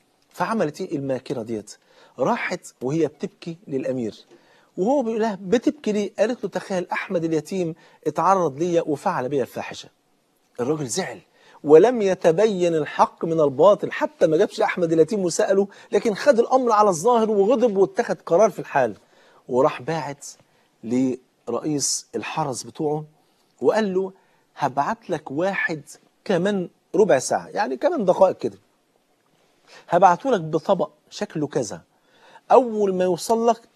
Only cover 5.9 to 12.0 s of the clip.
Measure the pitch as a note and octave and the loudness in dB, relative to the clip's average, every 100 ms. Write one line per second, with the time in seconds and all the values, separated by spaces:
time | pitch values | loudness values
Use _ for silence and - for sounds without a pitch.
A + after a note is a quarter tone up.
5.9 | G#3+ G3+ - G#3+ A#3+ F#3+ F3+ - F#3 F3+ | -4 -4 -2 -2 -2 -6 -8 -6 -6 -4
6.9 | G#3+ - F#3 E3 D#3+ D3+ F#3+ E3+ E3 _ | -6 -4 -4 -2 -4 -4 -4 -4 -6 _
7.9 | _ D#3 D3 E3+ G3 E3 C3+ F3+ E3+ E3 | _ -6 0 2 4 2 -2 0 0 0
8.9 | C#3 G3+ D#3+ B2+ C#3+ A2+ A#2+ G2 - - | -2 -2 -4 -2 -2 -4 -6 -12 -12 -18
9.9 | _ _ _ _ _ _ - B2 D#3 C3+ | _ _ _ _ _ _ -8 -4 -4 -4
10.9 | F#3 F#3 F#2 _ _ _ - D3 D#3 G#3+ | -6 -6 -10 _ _ _ -8 8 8 8
11.9 | B3 | 2